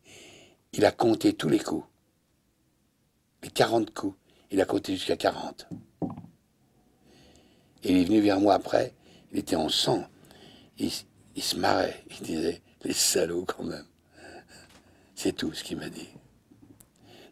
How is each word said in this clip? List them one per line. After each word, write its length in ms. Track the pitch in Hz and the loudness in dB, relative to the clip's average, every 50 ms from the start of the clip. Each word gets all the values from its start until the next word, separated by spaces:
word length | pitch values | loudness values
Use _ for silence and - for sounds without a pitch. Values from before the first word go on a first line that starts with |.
| _ - - - - - - - - - _ _ _ _ - | _ -20 -20 -20 -20 -20 -20 -20 -20 -20 _ _ _ _ 0
Il 120 | - 104 | 4 4
a 60 | 104 | 4
compté 420 | - - 120 117 110 - - 107 - | 4 4 2 2 4 4 4 2 2
tous 160 | - - - | 2 0 2
les 100 | - 104 | 2 2
coups. 280 | - - 78 80 - - _ _ _ _ _ _ _ _ _ _ _ _ _ _ _ _ _ _ _ _ _ _ _ _ _ _ _ _ _ _ - | 0 0 -6 -6 -6 -10 _ _ _ _ _ _ _ _ _ _ _ _ _ _ _ _ _ _ _ _ _ _ _ _ _ _ _ _ _ _ -18
Les 80 | - | -4
quarante 440 | - - 127 110 113 113 107 - - | 0 2 2 2 2 0 0 -2 -6
coups. 220 | - - 98 98 _ _ _ _ _ _ - | -6 -6 -6 -8 _ _ _ _ _ _ -4
Il 100 | - 95 | 0 0
a 40 | 92 | 0
compté 300 | - - 101 - - 95 | 2 0 -2 -2 -2 -6
jusqu'à 220 | 90 - - - | -4 -2 -4 -2
quarante. 500 | - - 95 - - - - - - - - - - - _ _ - - - - - - - - _ _ _ _ _ _ _ _ _ _ _ _ _ _ _ - - - - - - _ _ _ _ _ _ _ _ - | 0 0 0 0 -2 -6 -12 -12 -14 -16 -14 -14 -16 -16 _ _ -8 -6 -6 -6 -8 -16 -20 -20 _ _ _ _ _ _ _ _ _ _ _ _ _ _ _ -20 -20 -20 -20 -20 -20 _ _ _ _ _ _ _ _ 0
Et 100 | 104 92 | 2 4
il 60 | 92 | 4
est 60 | 87 | 4
venu 160 | 90 107 110 | 6 6 6
vers 200 | 104 104 98 95 | 6 6 4 4
moi 140 | 101 101 95 | 6 6 4
après. 400 | 95 - - - - - - - _ _ - - - _ - - | 4 2 2 2 2 2 0 -4 _ _ -20 -20 -20 _ -10 -8
Il 60 | - | -6
était 180 | - - - | -4 -2 0
en 120 | 82 80 - | 0 0 0
sang. 340 | - - - 143 127 95 - - - - - - - - - - - - - - _ - | 0 0 2 2 0 0 -2 -6 -14 -20 -20 -20 -20 -20 -20 -20 -20 -20 -20 -18 _ -4
Il, 120 | - - - - - _ _ _ _ _ - | -4 -4 -4 -6 -12 _ _ _ _ _ -12
il 80 | - - | -8 -6
se 140 | - - | -4 -2
marrait. 480 | 87 90 101 98 95 92 85 - - - - | 0 2 2 2 2 2 0 -2 -8 -16 -18
Il 160 | - - - | -16 -12 -8
disait, « 360 | - 85 80 80 - - - _ _ _ - - | -6 -4 -2 -2 -2 -4 -4 _ _ _ -10 -8
Les 80 | - - | -4 -2
salauds, 520 | - - - - - 87 82 85 87 92 | 0 0 2 2 2 0 0 -2 -4 -4
quand 200 | - - - - | -6 -8 -8 -8
même. » 220 | 85 78 76 - - _ _ _ _ _ - - - - - - - - - - - - - _ _ _ _ _ _ _ | -10 -10 -10 -14 -18 _ _ _ _ _ -20 -20 -20 -20 -20 -20 -20 -20 -20 -20 -20 -20 -20 _ _ _ _ _ _ _
C'est 180 | - - 95 90 | -4 -4 -4 -2
tout 200 | - - - - | -2 -4 -6 -6
ce 120 | - - | -8 -10
qu'il 140 | - 92 78 | -10 -10 -10
m'a 100 | - - | -10 -10
dit. 200 | - - - - - - - _ _ _ _ _ - _ - - - - - _ _ _ _ - - - - - | -12 -14 -16 -18 -20 -20 -20 _ _ _ _ _ -20 _ -20 -20 -20 -20 -20 _ _ _ _ -20 -20 -20 -18 -6